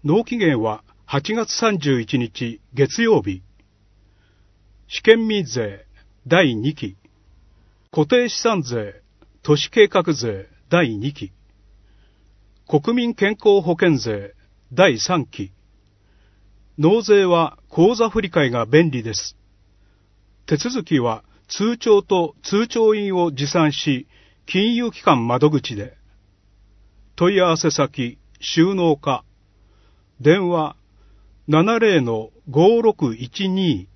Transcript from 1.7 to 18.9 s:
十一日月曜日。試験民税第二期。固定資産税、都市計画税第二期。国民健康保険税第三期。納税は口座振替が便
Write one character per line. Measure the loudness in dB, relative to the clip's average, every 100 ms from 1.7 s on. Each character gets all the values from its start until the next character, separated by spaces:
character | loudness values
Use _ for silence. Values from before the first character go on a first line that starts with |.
| -2
十 | 0 -2
一 | 0 -4
日 | -4 -8 -10 -10 _
月 | -2 -2 0
曜 | 2 2
日。 | 0 -10 -14 _ _ _ _ _ _ _ _ _ _ _ _ _ _
試 | -4
験 | 4 4 4
民 | -2
税 | -4 -6 -8 -10 -20 _ _ _ 0
第 | 2 2
二 | 0 -4
期。 | -6 -12 -14 _ _ _ _ _ _ _ _ _
固 | -4 2
定 | 2 0
資 | -2
産 | -2 -2
税、 | -4 -8 -8 -16 _ _ _ _
都 | 0 0
市 | 0
計 | 4 4
画 | 4 -2
税 | -4 -4 -8 -12 _ _
第 | 0 0 -2
二 | -8
期。 | -8 -16 _ _ _ _ _ _ _ _ _ _ _ _ _ _
国 | -4 -2 -2
民 | -2
健 | -2 -2 0
康 | 2 2
保 | 2
険 | 0 2 2
税 | -2 -8 -10 _ _ _ _
第 | 2 2 2
三 | -2 -4 -4
期。 | -10 -14 _ _ _ _ _ _ _ _ _ _ _ _ 0
納 | 2 2
税 | 4 4 4
は | 2 0 -6 _
口 | 2 4 4
座 | 0
振 | -2
替 | -2 0 0
が | -2
便 | 2 4 4